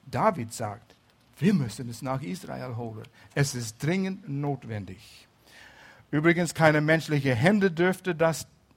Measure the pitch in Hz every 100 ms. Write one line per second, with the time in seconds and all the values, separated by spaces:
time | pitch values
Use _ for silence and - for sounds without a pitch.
0 | - 131 202 196 113 - 110 104 _ _
1 | _ _ _ - 170 196 123 - 120 117
2 | 131 135 165 185 - 127 127 117 117 110
3 | 113 _ - - 139 127 113 110 143 190
4 | 190 190 - 139 147 135 117 107 95 92
5 | - - - _ _ - - - - -
6 | - 143 160 170 170 - 160 151 151 160
7 | 151 151 135 120 151 214 196 165 180 180
8 | - 160 160 156 - _ _